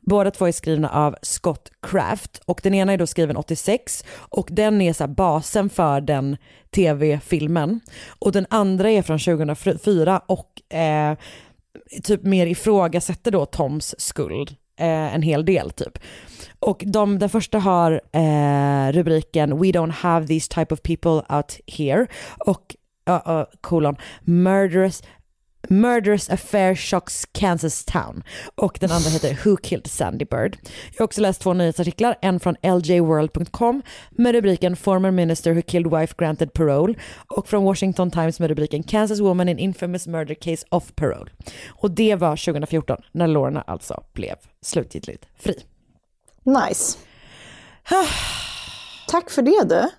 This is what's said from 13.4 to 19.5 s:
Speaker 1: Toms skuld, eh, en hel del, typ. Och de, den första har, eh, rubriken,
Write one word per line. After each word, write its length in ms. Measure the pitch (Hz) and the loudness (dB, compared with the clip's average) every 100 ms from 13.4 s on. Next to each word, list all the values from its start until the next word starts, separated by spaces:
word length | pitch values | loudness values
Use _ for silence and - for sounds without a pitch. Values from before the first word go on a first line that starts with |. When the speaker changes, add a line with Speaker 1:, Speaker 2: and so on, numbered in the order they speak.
| 143 | -2
Speaker 1:
Toms 500 | - 143 147 - - | -2 -2 -2 -6 -8
skuld, 560 | - - 147 87 143 139 _ - | -8 -6 -6 -6 -8 -12 _ -4
eh, 360 | 165 160 156 147 | -2 0 -2 0
en 60 | |
hel 240 | 156 147 160 | 0 0 2
del, 260 | 180 - | 0 -2
typ. 280 | - - - - - - - - - | -8 -10 -10 -18 -20 -20 -20 -20 -4
Och 220 | - 190 196 | -2 -2 -2
de, 340 | 208 208 196 | 0 2 2
den 100 | 196 | 0
första 300 | 220 - 214 | 0 0 0
har, 420 | 196 180 170 160 - | 2 4 4 2 -2
eh, 800 | 151 160 151 143 143 143 139 135 | 0 2 4 4 2 2 2 2
rubriken, 560 | 151 170 160 156 165 147 | 2 2 2 2 0 0